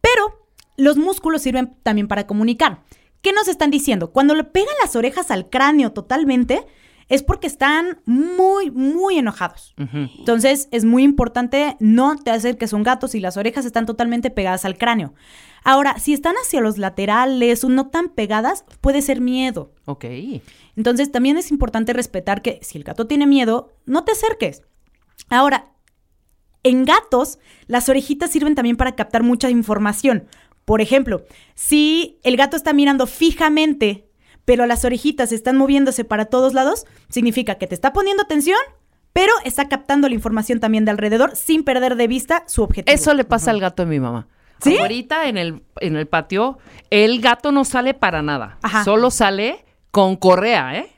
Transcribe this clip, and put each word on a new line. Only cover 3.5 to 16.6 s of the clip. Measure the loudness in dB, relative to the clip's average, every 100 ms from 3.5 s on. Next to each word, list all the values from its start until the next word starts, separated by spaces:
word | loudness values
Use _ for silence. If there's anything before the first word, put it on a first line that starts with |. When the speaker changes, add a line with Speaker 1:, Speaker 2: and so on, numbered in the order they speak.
| 0 0
Speaker 1:
diciendo? | 0 0 -2 0
Cuando | 2 4
le | 2
pegan | 0 -2 -2 0
las | -2 0
orejas | -2 -2 -4
al | -4 -2
cráneo | 2 4 4 2
totalmente, | -2 -4 -2 0 0 0 -2 -4 _ _ _ _
es | 0
porque | 0 -4 -4
están | -2 0 0 -2 -6 -2
muy, | 0 0 2 2 2 -2
muy | -2 -2 0 0 0
enojados. | -2 -4 -8 -10 -20 -12
Speaker 2:
Ujú. | -8 -6 -8 -6
Speaker 1:
Entonces, | -2 2 2 0 -2
es | 0 2
muy | 4
importante, | 4 4 0 -2 -2 -2 -2 0
no | 2 4 4 0
te | -2
acerques | -2 -2 -4 -4
a | -2
un |
gato | 0 -2 -4
si | -6
las | -6 -4
orejas | -6 -4 -4
están | -4
totalmente | -4 -4 -4 -2 -4
pegadas | -4 -4 -2
al | -6 -4
cráneo. | -2 -2 -4 _ _ -20 -20 _
Ahora, | 2 4 4 -2
si | -2
están | 0 0 -4
hacia | -2 -2